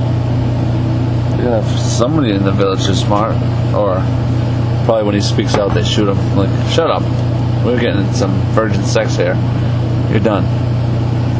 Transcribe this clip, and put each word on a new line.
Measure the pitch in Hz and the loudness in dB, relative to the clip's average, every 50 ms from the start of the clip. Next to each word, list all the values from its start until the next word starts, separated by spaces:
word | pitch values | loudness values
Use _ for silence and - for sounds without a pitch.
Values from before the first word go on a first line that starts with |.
| - - - - - - - - - - - - - - - - - - - - - - - - - - 117 | 0 0 0 0 0 0 0 0 0 0 0 0 0 0 0 0 0 0 0 0 0 0 0 0 0 0 0
You | 117 123 | 0 0
gotta | 123 117 107 - | 0 0 0 0
have | - - - | 0 0 0
somebody | - - - 113 117 135 160 156 131 107 | 0 0 0 0 0 2 2 2 2 2
in | 98 98 98 | 2 2 0
the | 98 | 0
village | 95 101 98 98 95 92 - | 2 2 0 0 0 0 0
who's | 101 95 - | 0 0 0
smart, | - - 104 101 110 110 107 - - - - - - - - | 0 0 0 2 0 0 0 0 0 -2 -2 -2 0 0 0
or | 104 104 98 92 92 - - - - - - - - - - - - - - - - - | 0 0 0 0 0 0 0 0 0 0 0 0 0 0 -2 -2 -2 -2 -2 -2 0 0
probably | 113 113 110 104 | 2 2 2 2
when | 104 101 | 2 2
he | 101 | 0
speaks | - - - 113 101 - - | 0 0 0 0 0 0 2
out, | 104 101 - - | 0 2 2 0
they | 87 - | 0 0
shoot | - - 110 104 | 0 2 2 2
him. | 98 98 - - - - | 2 2 0 0 0 0
Like, | 98 98 92 - - - - | 2 2 0 0 0 0 0
"Shut | - 165 165 - | 0 0 2 2
up. | - 180 - - - - - - - - - - - - - | 0 0 0 -2 -2 -2 0 0 0 0 0 0 0 0 0
We're | 117 123 117 | 0 0 0
getting | 120 101 - 98 92 - - | 0 0 0 0 0 0 0
some | - 98 95 95 92 - - - | 0 0 0 0 0 0 0 0
virgin | 110 110 104 101 101 - | 0 0 0 0 0 0
sex | - - 113 107 101 - | 0 0 0 0 0 0
here. | - 90 90 92 - - - - - - - - - - - - - - - | 0 0 0 0 0 0 -2 -2 -2 -2 0 0 -2 -2 -2 -2 -2 0 0
You're | - 110 | 0 2
done." | - 110 104 92 - - - - - - - - - - - - - - - - - - - | 2 2 2 0 0 0 0 0 0 0 0 0 0 0 0 0 0 0 -2 -2 0 0 0